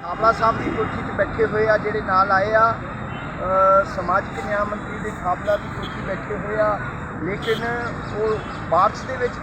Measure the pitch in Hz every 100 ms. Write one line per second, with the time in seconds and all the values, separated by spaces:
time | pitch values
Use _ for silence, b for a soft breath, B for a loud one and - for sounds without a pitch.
0 | 170 180 220 220 226 220 - 226 214 -
1 | - 202 196 - 214 214 220 214 208 214
2 | 208 190 196 190 202 220 226 226 - -
3 | - - - - 180 190 190 196 196 -
4 | 180 190 202 - 214 208 208 208 - 208
5 | 214 - 180 185 208 208 - - 196 -
6 | 185 185 - 202 202 214 214 202 - -
7 | - - 160 208 233 220 233 240 240 -
8 | - 208 220 214 - - - 165 202 -
9 | - 254 247 -